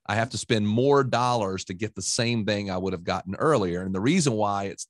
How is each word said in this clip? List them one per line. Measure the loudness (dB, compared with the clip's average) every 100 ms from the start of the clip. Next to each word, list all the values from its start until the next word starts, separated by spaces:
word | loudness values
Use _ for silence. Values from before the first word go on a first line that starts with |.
| -4
I | -2
have | -2
to | -4
spend | 0 0 2
more | 2 4 4
dollars | 4 2 2 2 0 -4 -6
to |
get | -6 -8 -6
the |
same | -4 -2 0 0 0
thing | -2 -2
I | -4
would | -4
have | -4
gotten | -4 -4 -4 -2
earlier. | 2 2 2 -2
And | -2
the | 0
reason | 2 2 2
why | 2 0 -2 -4
it's | -8